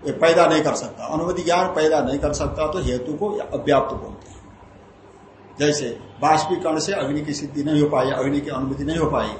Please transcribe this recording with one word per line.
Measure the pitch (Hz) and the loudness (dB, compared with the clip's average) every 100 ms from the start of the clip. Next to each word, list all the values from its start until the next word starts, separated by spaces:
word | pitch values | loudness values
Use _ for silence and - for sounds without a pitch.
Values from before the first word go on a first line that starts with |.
| 151 | -6
ये | |
पैदा | 120 160 175 165 | 2 4 6 6
नहीं | 156 | 4
कर | 147 - | 2 -2
सकता, | 113 - 123 | -6 -10 -6
अनुमिति | 156 170 180 | -4 -2 -2
ज्ञान | 165 175 185 | 0 2 2
पैदा | 156 156 156 | 2 2 2
नहीं | 127 139 | 0 -2
कर | 147 | -2
सकता, | 143 143 151 156 | -2 -4 -2 -4
तो | - | -2
हेतु | 127 123 123 | -2 -2 -4
को | 147 208 | -4 -4
अव्याप्त | 202 - 139 - 139 - 127 | -4 -6 -4 2 2 2 -6
बोलते | - - - | -10 -14 -18
हैं। | - - - - - - - - - - - - - | -20 -20 -20 -20 -20 -20 -20 -20 -20 -20 -20 -20 -2
जैसे | 147 147 127 113 - - | 0 0 -4 -8 -14 -2
बाष्पीकरण | 143 156 147 180 165 156 | 2 2 2 -2 0 -2
से | 151 | -2
अग्नि | 196 135 147 | -2 -2 -2
की | 151 | -4
सिद्धि | 143 147 143 | -6 -6 -4
नहीं | 143 151 | 0 4
हो | 147 | 4
पाई, | 143 131 | 4 0
अग्नि | 135 135 143 | 0 0 0
की | 151 | -2
अनुमति | 135 135 135 | -4 -4 -2
नहीं | 143 165 | -2 0
हो | 151 | 0
पाई | 131 107 107 | 0 -2 -6